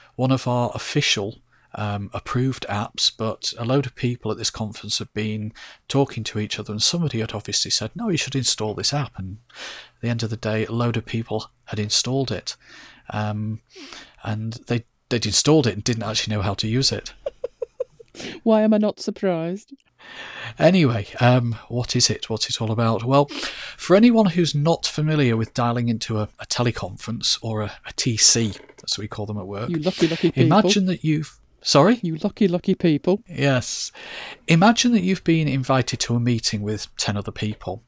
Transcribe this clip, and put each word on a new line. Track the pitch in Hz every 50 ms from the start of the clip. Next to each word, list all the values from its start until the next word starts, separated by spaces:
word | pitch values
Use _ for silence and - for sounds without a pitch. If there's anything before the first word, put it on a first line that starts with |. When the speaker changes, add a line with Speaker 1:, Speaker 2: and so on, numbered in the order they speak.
| - - _
Speaker 1:
one | - 127 131
of | 135 123 - 123
our | 123 123 120 113
official, | - 104 - - - 151 143 - - 107 98 104 117 - _ _ _ _ _ _ -
um, | 101 104 104 104 101 101 - -
approved | 101 - - - 123 127 131 123 - - -
apps, | 101 104 110 - - - - - -
but | - 110 110 101 - - - - -
a | 117
load | 120 131 143 131
of | 127 -
people | - - 120 120 - - 110
at | 110 -
this | 110 -
conference | - - 110 104 110 - - 107 - -
had | 113 -
been | _ 107 107 107 107 110 104 107 - - - - - _ _
talking | - - 135 139 - - 113 107
to | - - 107
each | 104 101 - -
other, | 104 -
and | 104 107
somebody | - - - 170 165 143 - 113
had | 107 - -
obviously | 104 - - 104 - - -
said, | - - 117 107 -
"No, | 185 240 220
you | 175
should | - - - -
install | 135 120 - - - 107 107
this | 101 - - - 143
app." | 147 135 113 - -
And | 95 92 98 - _ _
at | - - - - - - - - _ _
the | - 117
end | 120 110
of | 117 110
the | 113 104
day, | - 107 110 110 110
a | -
load | 110 117 120 120 120
of | 120 -
people | - - 113 113 - 107 110 - - _ _ _
had | - - 107
installed | 104 107 - - - 123 131 135 135 -
it. | 104 90 - - - - _ - - - - - - - _ -
Um, | - 104 107 104 104 104 107 110 107 104 - _ _ 381 294 - - - - - _ _ -
and | 110 110 107 110 113 113 - -
they, | - 120 120 - _ _ _ _ _
they'd | 127 117 -
installed | 104 95 - - 143 156 160 131
it | 117 92
and | 104 -
didn't | 127 120 113 104
actually | 107 110 - - - 110
know | 104
how | 95 101 98
to | - -
use | 110 113 127 135 -
it. | 104 101 - - - - - - - _ - - - _ 480 - _ _
<laughs> | 508 - _ _ - _ _ - - - - - -
Speaker 2:
Why | 226 220 214
am | 214 220
I | 220 208
not | 208 208 - -
surprised? | - - 202 - - 190 175 160 165 170 185 202 - _ 277 _ _ _ _ _ - - - - - - - - - 113 - -
Speaker 1:
Anyway, | 156 165 190 185 156 123 117 104 98 - - -
um, | 123 120 123 127 117 117 113 - - -
what | 120 123 120 - -
is | 123 - -
it? | 139 - - -
What's | 113 107 - -
it | - -
all | 117 110
about? | 110 110 117 113 113 107
Well, | 113 127 135 143 180 - - - - - - - - - -
for | - - - 180
anyone | 202 226 247 233 226 214
who's | 185 160 180 170 147 -
not | 147 143 165 165 - -
familiar | - - - 151 151 156 151 139 120 113
with | 110 113 -
dialing | _ - 120 117 117 123 120 117
into | 113 110 - - 117 107
a, | 107 - - -
a | -
teleconference | - - - 120 120 - - - 92 101 - - - 113 104 - - - -
or | - 113 110 107
a, | 104 101 - - _
a | - -
T | - - 131 113
C, | 110 - - - 117 117 107 95 - - - - - -
as | - - -
we | 104 107
call | - - 104
them | 104 104 104
at | 92
work, | 95 101 98 113 -
Speaker 2:
You | 175 156
lucky, | 147 185 - - 175
lucky | 156 165 - - 165
people. | - 131 131
Speaker 1:
imagine | 131 165 208 208 180 208 208 190
that | 185 175 -
you've, | - 156 156 156 151 - - _ _ _ _ _
sorry? | - - - 143 151 196 247 233
Speaker 2:
You | - 170 160
lucky, | 156 - 202 - - 214
lucky | 180 175 180 - - 185
people. | - - 170 151 143 - 180 185 208 -
Speaker 1:
Yes. | - 160 - 135 139 135 123 - - - - - - - - - - - - - - - - _
Imagine | - 170 160 185 226 233 - - 247
that | 240 202
you've | 175 185 190 - -
been | - 165 160 156 143
invited | 131 139 127 - 135 131 123 - - -
to | - - 120
a | 117
meeting | 117 123 120 110 - - - 104
with | 101 104 107 104 - - -
ten | - - - 101
other | 101 104 -
people, | - - 110 107 104 - - 92 92 110 -